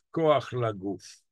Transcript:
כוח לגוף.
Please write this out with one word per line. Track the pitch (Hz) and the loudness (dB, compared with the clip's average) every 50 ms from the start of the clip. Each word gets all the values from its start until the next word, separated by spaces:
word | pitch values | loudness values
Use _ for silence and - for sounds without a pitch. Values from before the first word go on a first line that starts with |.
| _ _ | _ _
כוח | - 170 160 156 147 131 - - 127 | -4 2 4 4 4 4 2 -2 -4
לגוף. | 123 120 110 104 95 92 101 92 90 - - - - _ _ | -2 -2 -2 -2 -4 -6 -6 -6 -8 -10 -16 -20 -20 _ _